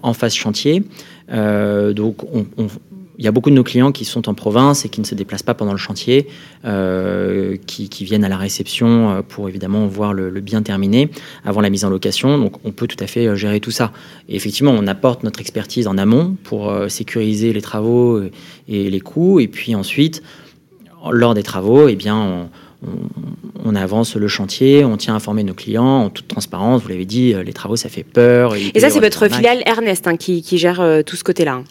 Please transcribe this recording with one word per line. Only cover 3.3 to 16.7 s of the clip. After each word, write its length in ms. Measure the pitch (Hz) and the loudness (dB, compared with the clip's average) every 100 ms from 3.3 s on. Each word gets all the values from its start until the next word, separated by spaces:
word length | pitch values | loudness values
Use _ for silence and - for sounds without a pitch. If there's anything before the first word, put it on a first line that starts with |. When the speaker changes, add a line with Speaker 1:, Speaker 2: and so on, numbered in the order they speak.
Speaker 1:
beaucoup 180 | 113 147 | 2 6
de 60 | 135 | 6
nos 80 | |
clients 280 | 123 - 135 | 4 2 2
qui 140 | 135 117 | 0 -6
sont 240 | 120 110 | -6 -4
en 60 | 101 | -4
province 500 | 110 110 139 143 - | 0 4 4 2 -2
et 40 | |
qui 120 | - | -6
ne 40 | 104 | -6
se 100 | 104 | -6
déplacent 260 | 98 98 | -8 -6
pas 140 | - 117 | -4 -4
pendant 160 | 104 | -4
le 80 | 98 | -4
chantier, 480 | - 95 - 131 143 - - - 120 | -6 -6 2 2 2 -6 -20 -14 -6
euh, 880 | 98 95 92 92 95 95 98 95 98 - | -2 -2 -2 -2 -2 -2 -2 -2 -6 -10
qui, 240 | - 98 | -12 -12
qui 160 | - 95 | -10 -2
viennent 180 | 107 | 0
à 60 | 101 | 0
la 80 | 95 | -2
réception, 720 | 98 - 95 - 117 117 110 | -4 -6 -6 0 2 4 2
euh, 120 | 92 - | 0 -6
pour 220 | - 98 | -8 -8
évidemment 380 | 92 92 104 104 | -6 -4 0 -2
voir 260 | 95 104 | -2 -4
le, 160 | 98 92 | -2 -4
le 100 | 95 | -6
bien 200 | 101 107 | -4 -4
terminé 480 | 107 98 98 117 151 - - - | -2 -2 2 2 2 -2 -20 -10
avant 180 | - 104 | -4 0
la 100 | 104 | 0
mise 120 | 98 | 0
en 60 | 101 | -2
location. 480 | 95 95 - 131 147 | -2 -2 -2 0 2
Donc, 160 | 104 - | 0 -4
on 80 | 110 | -10
peut 140 | 101 120 | -6 -6
tout 180 | - | -6
à 40 | 101 | -6
fait, 180 | 120 117 | -2 0
euh, 100 | 101 | 0
gérer 240 | 104 104 | 0 -2
tout 120 | 113 | -2
ça. 200 | 113 110 - - - - | -2 -4 -6 -20 -20 -10
Et 60 | 101 | -8
effectivement, 360 | 107 - 143 117 | -6 0 2 4
on 80 | 98 | 2
apporte 380 | 98 131 120 | 0 0 0
notre 180 | 113 - | -4 -8
expertise 460 | - 113 98 - 107 | -8 -8 -6 -2 0
en 100 | 98 | 2
amont 380 | 98 120 175 190 | 4 4 2 -4
pour, 260 | - 104 | -6 -6
euh, 200 | 104 | -4